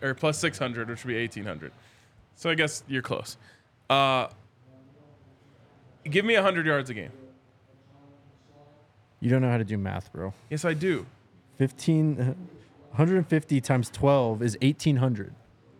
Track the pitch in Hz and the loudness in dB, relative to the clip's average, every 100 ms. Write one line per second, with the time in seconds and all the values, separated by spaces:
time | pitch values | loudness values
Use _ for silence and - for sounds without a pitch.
0 | 135 131 156 151 170 - 131 117 113 117 | -6 -2 -2 0 -4 -2 -6 -6 -8 -8
1 | 127 113 117 107 101 76 73 - - _ | -6 -4 -4 -6 -10 -10 -12 -18 -20 _
2 | _ _ _ - 170 160 196 - - 131 | _ _ _ -8 -2 0 0 -2 -6 -6
3 | - - - - - - _ _ - 135 | -4 -6 -8 -16 -20 -20 _ _ 0 2
4 | 135 127 - - - _ - - - - | 2 0 -2 -10 -20 _ -20 -20 -20 -20
5 | - - - _ _ _ - _ - - | -20 -20 -20 _ _ _ -20 _ -20 -14
6 | 151 175 220 220 190 175 156 143 127 107 | 0 2 4 4 4 2 2 0 -2 -8
7 | 73 - - - _ _ _ _ _ 143 | -10 -14 -20 -20 _ _ _ _ _ -20
8 | 143 143 - _ _ - - - _ _ | -20 -20 -20 _ _ -20 -20 -20 _ _
9 | _ - 120 131 127 117 101 107 95 95 | _ -4 2 2 2 0 -2 -4 -4 -8
10 | - 78 95 - - 151 170 151 185 131 | -10 -10 -10 -12 -10 -6 -4 -2 -2 -2
11 | - - _ - _ - 135 - - 160 | -6 -20 _ -20 _ -2 -2 0 0 2
12 | 156 135 131 - - - - _ - 113 | 2 0 -2 -4 -14 -20 -20 _ -6 2
13 | 165 190 156 156 - 139 - 127 107 - | 4 4 2 0 2 0 2 0 0 2
14 | 139 139 117 110 120 101 135 147 160 131 | 4 4 2 0 -2 2 0 2 2 2
15 | 131 107 95 - _ _ _ | 2 -2 -6 -14 _ _ _